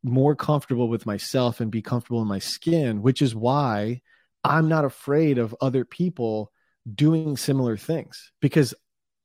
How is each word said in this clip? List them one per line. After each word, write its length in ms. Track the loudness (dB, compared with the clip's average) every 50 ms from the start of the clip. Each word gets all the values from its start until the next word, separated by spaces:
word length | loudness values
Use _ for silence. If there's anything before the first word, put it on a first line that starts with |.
more 340 | -2 2 2 4 4 4 2
comfortable 520 | 2 0 0 0 0 0 -2 -2 0 0
with 180 | 0 -2 -4 -4
myself 540 | -4 -6 -6 -6 -2 0 0 0 0 0 -2
and 120 | -6 -4
be 100 | -4 -6
comfortable 400 | -4 -2 -4 -4 -4 -4 -4 -2
in 60 | -2
my 120 | -2 -4 -4
skin, 640 | -6 -8 -10 -6 -2 0 0 2 0 0 -2 2
which 200 | 2 2 2 2
is 140 | -2 -2 -2
why 680 | -2 0 0 2 2 0 0 0 -2 -2 -4 -6 -8 _ _ _ _ _ _ _ _ -2
I'm 240 | 0 2 2 2 2
not 160 | 2 2 0
afraid 540 | -2 -4 -6 -4 0 2 2 4 4 2 2
of 160 | 0 -2 -4 -2
other 240 | -2 0 0 0 -2
people 680 | _ -4 -2 -2 -2 -2 -4 -4 -2 -2 -4 -6 -8 _ _ _ _ _ _ _ -14 -2
doing 440 | 2 2 4 4 2 0 -2 -4
similar 380 | -4 -2 0 0 0 0 0 -2
things, 560 | -4 -4 -4 -4 -4 -4 -10 -18 -20 -20 _ _ _
because 340 | 0 2 4 4 2 2 -2 _ _ _ _ _ _ _ _ _ _